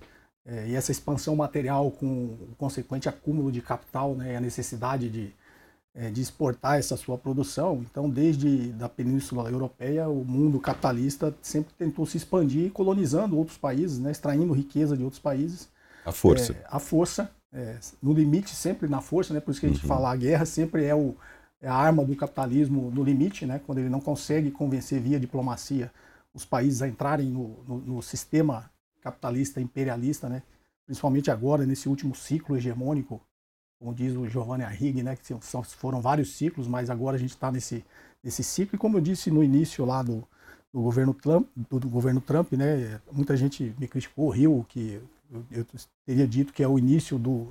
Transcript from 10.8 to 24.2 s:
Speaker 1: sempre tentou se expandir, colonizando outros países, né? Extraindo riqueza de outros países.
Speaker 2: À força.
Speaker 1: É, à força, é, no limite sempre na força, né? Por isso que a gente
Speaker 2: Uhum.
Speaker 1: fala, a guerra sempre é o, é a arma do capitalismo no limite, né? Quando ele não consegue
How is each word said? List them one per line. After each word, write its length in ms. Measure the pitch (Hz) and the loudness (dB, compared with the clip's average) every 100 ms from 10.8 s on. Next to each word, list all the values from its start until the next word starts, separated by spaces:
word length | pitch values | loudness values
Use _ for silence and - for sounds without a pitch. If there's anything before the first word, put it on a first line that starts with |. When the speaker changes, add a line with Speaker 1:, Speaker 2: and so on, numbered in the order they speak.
| 143 120 135 139 156 147 | 0 2 0 0 -2 -4
Speaker 1:
sempre 320 | - 151 151 - | -4 -4 -4 -4
tentou 260 | 165 143 156 | -4 -2 -2
se 100 | 170 | -4
expandir, 540 | - 190 147 139 180 | 0 2 4 2 0
colonizando 640 | 196 190 196 160 156 214 156 | 0 2 2 2 2 2 2
outros 220 | 160 - | 0 -2
países, 400 | 143 131 175 127 | -2 0 0 -2
né? 100 | 135 | -4
Extraindo 420 | 147 147 143 175 | -4 0 2 4
riqueza 460 | 135 139 147 151 139 | 2 0 0 2 2
de 60 | |
outros 180 | 127 - | -2 -4
países. 480 | 151 135 160 180 - _ _ - | -2 0 -2 -6 -14 _ _ -12
Speaker 2:
À 80 | - | -8
força. 420 | - 92 82 120 | 4 6 6 4
Speaker 1:
É, 120 | - - | -4 -6
à 120 | 139 | -6
força, 500 | - 160 175 - 202 - _ | 0 2 2 0 -6 -10 _
é, 240 | 135 117 117 - - | -12 -10 -12 -16 -4
no 100 | 135 | 2
limite 440 | 156 147 160 202 - | 4 6 4 0 -4
sempre 340 | - 277 151 | -4 -2 -2
na 120 | 135 | -2
força, 340 | - 165 185 151 | -2 -2 0 -2
né? 40 | |
Por 120 | 151 | -4
isso 80 | 139 | 0
que 80 | 151 | 2
a 20 | |
gente 140 | 143 | 2
Speaker 2:
Uhum. 40 | 147 | 2
Speaker 1:
fala, 220 | 135 131 | 0 2
a 60 | 127 | 2
guerra 320 | 123 156 160 | 2 4 2
sempre 360 | 156 160 160 | 0 0 2
é 120 | 147 151 | 4 4
o, 200 | 139 117 - - _ _ | 2 -2 -12 -20 _ _
é 60 | 123 | -2
a 80 | 127 | 4
arma 280 | 156 160 | 6 6
do 120 | 135 139 | 4 0
capitalismo 720 | 139 - 127 131 143 139 123 | -4 -2 0 2 4 2 0
no 140 | 127 | 0
limite, 420 | 135 135 175 - 127 | 2 4 2 0 -6
né? 160 | 139 - | -6 -4
Quando 100 | 131 | -2
ele 120 | 127 | -2
não 120 | 135 | -2
consegue 480 | 139 143 | -2 -4